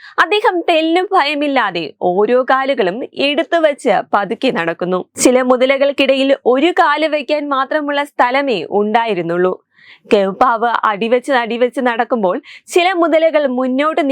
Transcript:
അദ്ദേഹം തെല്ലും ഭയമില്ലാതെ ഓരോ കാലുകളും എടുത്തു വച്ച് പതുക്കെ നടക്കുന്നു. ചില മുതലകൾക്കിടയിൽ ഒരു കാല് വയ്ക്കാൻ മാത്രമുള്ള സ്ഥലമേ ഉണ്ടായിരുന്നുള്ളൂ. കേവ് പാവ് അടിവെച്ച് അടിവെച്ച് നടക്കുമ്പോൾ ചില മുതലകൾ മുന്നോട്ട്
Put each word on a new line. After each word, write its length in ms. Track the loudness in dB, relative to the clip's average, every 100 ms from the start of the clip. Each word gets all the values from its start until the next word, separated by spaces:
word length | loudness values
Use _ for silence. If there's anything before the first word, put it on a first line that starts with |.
| -6 -2
അദ്ദേഹം 320 | 0 0 0 0 0
തെല്ലും 380 | 0 2 0 0 0
ഭയമില്ലാതെ 680 | 0 -2 -2 0 0 -4 -8 -6 -2
ഓരോ 280 | 0 2 2 2
കാലുകളും 440 | 0 0 -2 -2 -4 -8 -4 -2
എടുത്തു 340 | -2 -2 0 0
വച്ച് 300 | 0 -2 -2 0
പതുക്കെ 380 | -2 -2 -4 -2 -2
നടക്കുന്നു. 420 | -2 -4 -2 -4 -6 0
ചില 120 | 2 4 2
മുതലകൾക്കിടയിൽ 800 | 2 2 2 0 2 0 2 2 0 2
ഒരു 180 | 2 2 2
കാല് 300 | 2 0 -2 -2
വയ്ക്കാൻ 280 | -2 -4 -2
മാത്രമുള്ള 480 | -4 -2 -4 -2 -4 -4
സ്ഥലമേ 460 | 0 0 0 -2 -2 -2 -2
ഉണ്ടായിരുന്നുള്ളൂ. 720 | 0 0 0 -2 -2 0 0 -2 _ _ -20 -20 0
കേവ് 200 | 2 2 2
പാവ് 280 | 2 2 0 0 0
അടിവെച്ച് 420 | -2 0 0 0 -2
അടിവെച്ച് 400 | -2 -2 -2 -2 -2
നടക്കുമ്പോൾ 480 | -2 -2 -2 -2 -2 -8 -20 -2 0
ചില 120 | 2 2
മുതലകൾ 400 | 2 2 2 0 0 -2
മുന്നോട്ട് 440 | -2 -2 -2 0 0